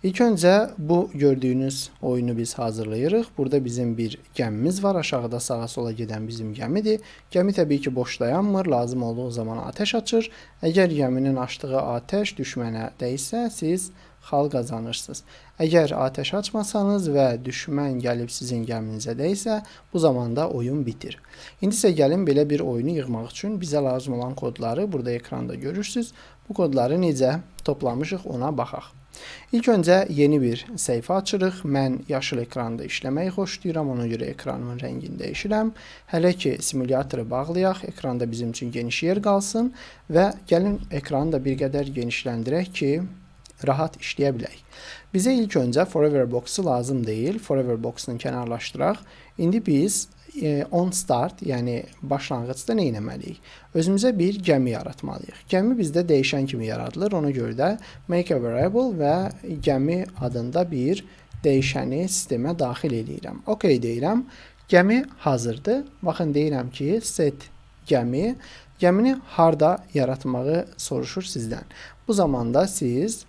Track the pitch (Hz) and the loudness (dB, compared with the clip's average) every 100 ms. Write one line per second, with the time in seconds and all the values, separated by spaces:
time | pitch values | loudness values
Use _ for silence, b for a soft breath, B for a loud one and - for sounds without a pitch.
0 | 190 185 240 196 175 196 220 - 151 175 | -2 4 4 6 6 6 4 -4 2 2
1 | 196 143 143 131 127 127 135 135 - - | 2 2 4 4 2 2 0 -4 -10 -6
2 | 131 123 120 117 113 - 117 110 107 110 | -2 0 0 -2 -4 -4 -4 -4 -4 -2
3 | 143 220 226 - 135 143 123 120 120 113 | 2 2 0 -2 0 0 0 -2 -2 0
4 | 113 - - - 117 107 143 185 196 185 | -4 -6 -10 -4 -2 0 0 2 0 0
5 | 147 131 117 120 - 120 113 - 117 113 | 0 -2 -2 -4 -4 -4 -4 -4 -6 -4
6 | 113 110 110 113 107 110 120 185 214 214 | -6 -6 -6 -8 -8 -6 -2 0 2 0
7 | B B B 180 190 196 151 143 143 127 | B B B 2 2 2 2 2 0 -2
8 | 123 - 120 156 208 190 185 127 120 127 | -4 -2 0 2 2 2 2 2 0 -2
9 | 117 117 127 117 110 117 - - 208 233 | -2 -2 -4 -4 -4 -6 -8 -4 -2 0
10 | 220 226 220 B B - 165 175 180 151 | 2 0 0 B B -4 2 4 4 4
11 | 131 127 135 131 127 - 139 131 - 120 | 0 2 2 0 -2 -6 -2 -2 0 -4
12 | - 202 208 - 131 131 117 113 117 - | -2 -2 -2 -4 -6 -4 -4 -4 -8 -6
13 | 123 135 - 226 233 - 160 180 185 B | -4 -4 -4 -2 -4 -2 -2 -2 -4 B
14 | B B - 143 147 135 120 113 113 135 | B B -2 0 2 0 -4 -6 -6 -8
15 | - - - B B - 160 170 151 160 | -8 -14 -16 B B -2 4 6 4 2
16 | 135 139 139 196 208 220 202 208 196 202 | -2 -2 -4 -4 -4 -4 -2 0 2 2
17 | 170 143 135 117 123 123 - 143 143 127 | 2 4 4 2 -4 -8 -4 -2 0 0
18 | 120 120 120 - 123 120 113 113 110 110 | 0 -2 -4 -6 -4 -4 -4 -4 -4 -6
19 | 113 117 156 196 226 214 208 B _ 180 | -6 -2 0 0 -2 -4 -6 B _ 4
20 | 160 123 120 120 160 123 120 147 120 117 | 4 4 0 0 0 -2 -2 -2 -2 -6
21 | - - B B B B 190 226 208 156 | -12 -14 B B B B 0 4 4 4
22 | 139 180 175 143 147 147 135 120 135 165 | 4 4 4 4 4 2 0 -2 -2 -2
23 | 127 113 117 - 202 208 170 147 135 127 | -2 -4 -6 -8 -6 -6 -2 0 2 -2
24 | 135 120 123 135 135 120 117 127 208 151 | -2 -4 -4 -4 -6 -4 -4 -2 -2 -2
25 | 123 120 - 127 120 127 135 180 208 247 | -2 -4 -6 -8 -6 -6 -6 -6 -4 -4
26 | 233 B B B - 208 170 135 123 165 | -4 B B B -8 -2 2 2 2 2
27 | 180 135 131 160 - - - 139 131 120 | 2 4 2 2 -6 -6 -4 -2 -2 -2
28 | 156 190 185 127 135 139 117 - - - | -4 -6 -6 -4 -2 -2 -4 -8 -14 -20
29 | - B B B B 233 240 214 165 185 | -20 B B B B 2 4 4 6 6
30 | 202 143 143 151 123 117 - 214 - 117 | 4 4 6 6 4 0 -6 -6 -2 -2
31 | - 190 190 202 185 185 151 139 135 131 | 0 -2 0 0 0 0 0 2 2 0
32 | - 135 131 123 120 131 117 117 - - | -2 -4 -2 -4 -4 -4 -4 -6 -6 -6
33 | 131 143 185 185 190 - 180 160 143 123 | -2 -2 -2 -2 -4 -4 -4 -2 -2 -2
34 | 117 113 131 135 139 127 123 123 131 127 | -2 -4 -6 -6 -8 -6 -8 -6 -6 -8
35 | 139 - - - 202 214 220 220 B B | -8 -8 -8 -6 -2 0 0 -4 B B
36 | - 165 175 180 143 131 - 135 123 131 | -4 2 2 2 -2 -2 -4 -2 0 0
37 | 135 127 117 123 147 170 190 185 - - | 0 -6 -4 -4 -2 0 0 0 -8 -8
38 | 135 123 117 113 117 113 123 120 120 - | -4 -2 -2 -2 -4 -4 -6 -4 -4 -2
39 | 170 202 208 196 196 226 247 B B B | 0 2 2 2 2 0 0 B B B
40 | - 160 196 - - 170 196 202 - 147 | 0 4 4 0 2 4 4 -2 -4 -6
41 | - 135 160 147 135 135 135 143 139 135 | -2 0 2 0 0 0 0 0 -2 -4
42 | 120 113 127 117 113 160 180 - 143 151 | -4 -4 -4 -4 0 0 -2 -2 0 0
43 | 185 - - - - - 147 135 165 - | -2 -10 -20 -20 -20 -4 0 0 0 -4
44 | - - 139 123 - - - B B B | -10 0 0 0 -8 -12 -20 B B B
45 | B 185 226 254 214 165 123 131 185 165 | B 0 2 2 2 2 2 2 2 4
46 | 151 143 120 120 - - 180 123 123 135 | 4 4 2 0 -2 -2 2 2 0 0
47 | 110 107 135 220 - 135 123 113 117 - | 0 0 -2 -4 0 0 2 -2 -4 -6
48 | - 117 135 127 120 113 - - 151 214 | -8 -6 -4 -4 -4 -6 -8 -2 0 0
49 | - B B - 170 220 220 139 190 - | -8 B B -2 2 2 2 2 2 0
50 | - - - 294 160 147 - 175 180 180 | -6 -14 -16 -4 -2 -2 0 0 0 -2
51 | - 123 147 - - 123 123 117 - - | 0 0 0 -4 -4 -2 -2 -4 -8 -14
52 | 139 139 - 127 120 135 - 226 156 110 | -4 -4 -2 -6 -6 -8 -2 0 0 -2
53 | 107 - - - B B B 165 165 196 | -8 -10 -12 -14 B B B 0 2 4
54 | 254 208 175 202 175 143 127 110 - - | 4 4 0 2 2 4 4 -2 -6 -10
55 | 143 - - - - 185 214 247 160 160 | -10 -10 -14 -18 0 2 4 2 2 2
56 | 175 143 135 143 135 127 110 113 120 139 | 4 4 4 0 0 -2 -4 -4 -6 -2
57 | 202 185 147 131 117 113 160 220 B B | 0 2 0 0 -2 0 0 0 B B
58 | - 175 180 143 117 117 175 220 262 180 | -2 0 2 0 0 0 2 2 0 2
59 | 143 170 190 - - 156 151 135 143 180 | 2 2 0 -6 -10 -2 2 2 2 0
60 | 190 - 123 120 120 165 180 143 131 196 | -4 -6 -4 -4 -2 0 0 0 0 -2
61 | - B B - 151 135 135 135 131 135 | -6 B B 0 4 4 4 -2 -2 -2
62 | 185 - - 120 135 170 127 120 - 117 | -2 -2 -2 -2 -2 0 -2 0 -2 -2
63 | 113 - - - - 214 190 127 117 117 | -4 -8 -10 -10 -4 2 4 4 2 0
64 | 151 226 254 B B B - 180 190 240 | 2 0 -2 B B B 4 6 6 2
65 | 277 - 151 127 120 127 196 262 285 - | 0 -4 0 0 0 -4 -2 -2 -2 -4
66 | 175 156 160 147 156 139 123 - 143 220 | -4 0 0 2 0 -2 -6 -4 -2 0
67 | 226 - 151 135 - - - - - 135 | -2 0 0 0 -18 -20 -20 -20 0 2
68 | 120 131 214 254 B B B - 180 190 | 2 0 -2 -4 B B B 2 4 6
69 | 254 262 - - 165 156 156 185 - 147 | 4 2 -2 4 6 6 4 4 -2 0
70 | 127 131 131 127 135 165 175 - - 131 | 0 0 -2 -2 0 0 -2 -10 -6 -4
71 | 127 - 185 127 113 127 - B B B | -4 -6 -6 -6 -6 -8 -12 B B B
72 | - 202 165 131 117 131 196 - 131 120 | 0 2 4 2 2 2 2 0 0 0
73 | 208 220 | 0 -4